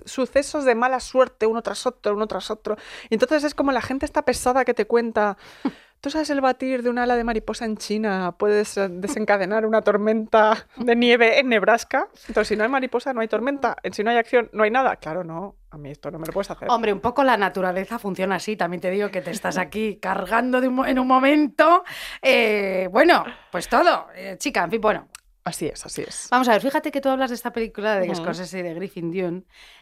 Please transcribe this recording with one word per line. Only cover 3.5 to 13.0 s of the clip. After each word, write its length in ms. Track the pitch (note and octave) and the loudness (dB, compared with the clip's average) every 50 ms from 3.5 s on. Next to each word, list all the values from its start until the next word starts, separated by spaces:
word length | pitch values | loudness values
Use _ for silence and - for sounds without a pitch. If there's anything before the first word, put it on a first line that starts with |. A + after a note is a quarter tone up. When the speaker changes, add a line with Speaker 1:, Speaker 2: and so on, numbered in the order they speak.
| - | -2
Speaker 1:
como 160 | - C#4+ C#4 | 0 0 0
la 100 | C4 A#3 | 0 -2
gente 240 | - - C4 C#4 - | -2 -4 -6 -4 -4
está 160 | C#4+ - D4+ D4 | -4 -2 -2 0
pesada 400 | - B3 - - B3 B3 C4+ B3 | 0 0 0 0 0 2 2 2
que 80 | B3 | 0
te 140 | A#3+ A#3 G3+ | 0 0 0
cuenta, 500 | - A#3 A#3 A#3 A3+ A3+ A3 G#3 G#3 F#3+ _ - - - - - | 2 2 2 2 2 0 0 0 0 -2 _ -12 -20 -16 -6 -6
<laughs> 120 | C#4+ - - - _ _ _ | -6 -6 -8 -20 _ _ _
¿tú 100 | - C#4 | -8 -6
sabes 180 | C#4+ D#4 D4+ D4+ | -4 -2 -2 0
el 140 | D4 C#4 | 0 2
batir 400 | C4 C4 B3+ - C4 C4 C4 B3 | 2 0 0 0 -2 -2 -2 0
de 80 | A#3 B3 | 0 -2
un 80 | A#3+ B3 | 0 0
ala 180 | A#3+ B3 B3 | 0 0 0
de 80 | A#3+ A#3 | 0 0
mariposa 400 | A#3+ A3+ A3 - - A3 - A#3+ | 0 -2 -4 -4 -6 -8 -6 -4
en 140 | A3 G#3+ G#3+ | -6 -6 -6
China? 560 | - - G#3 G#3+ A3 G#3+ F#3+ F#3+ F#3 F3 E3+ - | -6 -4 -4 -2 -2 -2 -2 -2 -2 -4 -2 0
Puedes, 380 | G3+ G#3 G#3 G#3 G#3 - - | 2 2 4 2 2 0 -2
eh, 120 | G3+ G3 G3 | -4 -4 -2
desencadenar 760 | F3 F3+ F#3+ G3+ - G#3+ G#3+ - G3+ G3+ F#3 F3+ G#3 A3 A3 | -4 -6 -6 -6 -4 -2 2 2 2 2 2 0 0 0 0
una 160 | A3 A3 G#3+ | 2 2 2
tormenta 840 | G#3+ G#3+ G3+ G3+ G#3 A3 A3 A3+ A3 - - A3 G#3+ G#3+ A3+ A3 - _ - | 4 4 2 2 2 2 0 0 0 2 4 6 6 6 4 0 -2 _ -12
de 180 | C4+ A#3 B3 A#3 | -6 0 0 2
nieve 440 | A#3+ A#3+ A#3+ A#3+ A#3+ A#3 A3+ A3+ C4+ | 4 6 4 6 6 6 6 6 4
en 80 | C4+ C4 | 4 4
Nebraska. 600 | A#3 G#3 F#3 - A#3 A#3 - - - C4+ F#4+ - _ - - - | 2 2 4 4 4 2 2 -2 -2 -2 -2 -2 _ -20 -12 -4
Entonces, 200 | G#3+ A3+ G#3 - | 0 0 0 0
si 80 | A3 | 0
no 60 | G#3+ G#3+ | 0 0
hay 40 | A#3 | 0
mariposa, 460 | C#4 C4+ B3+ B3 - B3 | 0 0 -2 -2 -4 -4